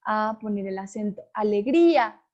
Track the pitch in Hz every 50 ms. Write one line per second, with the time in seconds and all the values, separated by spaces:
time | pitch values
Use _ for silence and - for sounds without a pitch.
0 | _ - 214 214 214 214 220 220 - 214 208 202 196 196 190 190 196 196 - 220
1 | 208 208 196 - - _ _ - 214 214 208 202 208 240 285 330 339 339 330 285
2 | 240 214 - _ _ _